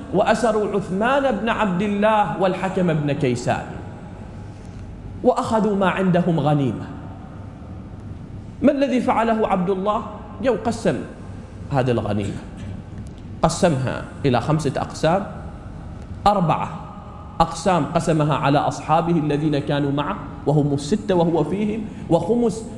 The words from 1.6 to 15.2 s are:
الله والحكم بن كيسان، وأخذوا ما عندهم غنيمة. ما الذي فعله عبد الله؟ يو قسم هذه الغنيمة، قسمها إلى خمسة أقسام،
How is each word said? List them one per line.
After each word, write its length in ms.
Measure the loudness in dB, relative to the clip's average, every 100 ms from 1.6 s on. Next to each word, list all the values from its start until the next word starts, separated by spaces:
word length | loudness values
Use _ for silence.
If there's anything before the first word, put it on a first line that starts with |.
| 2 2
الله 600 | 0 2 4 4 2 2
والحكم 520 | 0 2 -2 2 2
بن 180 | 2 0
كيسان، 540 | 2 2 2 0 -2 -2 -10 -12 -12 -14 -14 -12 -12 -14 -14 -14 -12 -12 -12 -12 0
وأخذوا 520 | 2 2 0 2 2 2
ما 140 | 2
عندهم 500 | 2 4 4 4 2
غنيمة. 460 | 2 2 2 -2 -8 -10 -12 -14 -14 -14 -14 -14 -14 -14 -14 -14 -12 -14 -12 -14 -14 2
ما 100 | 2
الذي 300 | 4 2 2
فعله 460 | 2 2 2 2 2
عبد 220 | 2 2
الله؟ 340 | 0 0 -2 -4 -10 -12 -2
يو 160 | 0 0 -2
قسم 300 | 0 0 -2 -6 -12 -14 -14 -14 -14 -2
هذه 200 | 0 2
الغنيمة، 500 | 2 0 -2 -2 -6 -10 -12 -10 -10 -12 -12 -12 -12 -14 0
قسمها 640 | 0 4 4 4 0 -4 -6 0 4
إلى 160 | 4
خمسة 320 | 4 2 2 -2
أقسام، 500 | -4 0 2 2